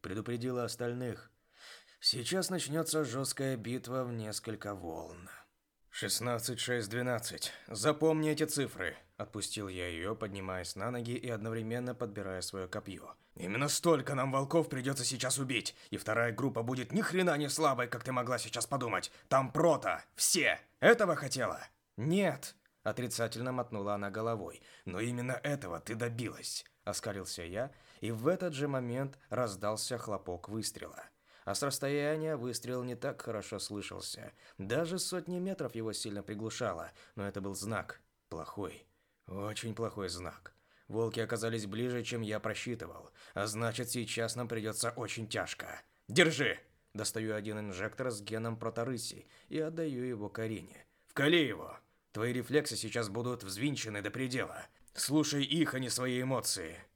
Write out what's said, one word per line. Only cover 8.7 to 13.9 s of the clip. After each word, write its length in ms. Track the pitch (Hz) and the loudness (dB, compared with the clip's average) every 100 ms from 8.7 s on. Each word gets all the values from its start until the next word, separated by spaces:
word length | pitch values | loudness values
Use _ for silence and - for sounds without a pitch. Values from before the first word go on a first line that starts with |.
| - 90 - - _ | 0 -2 -2 -14 _
отпустил 520 | 104 107 95 - 98 | -8 -4 -4 -4 -4
я 200 | 92 90 | -2 -2
ее, 260 | 82 92 | -2 -2
поднимаясь 600 | 113 110 98 95 92 87 - | -2 -4 -4 -4 -4 -4 -4
на 140 | 110 | -2
ноги 240 | 123 117 120 | -2 -2 -4
и 120 | 127 | -2
одновременно 680 | 110 110 113 110 120 123 | -4 -2 -2 -2 -2 -2
подбирая 460 | 120 117 104 95 92 | -4 -4 -4 -4 -4
свое 280 | 90 98 92 | -4 -4 -4
копье. 460 | 104 101 90 - - _ | -4 -6 -10 -12 -18 _
«Именно 340 | - 87 107 143 | -8 -2 0 2
столько 460 | - 175 | 4 6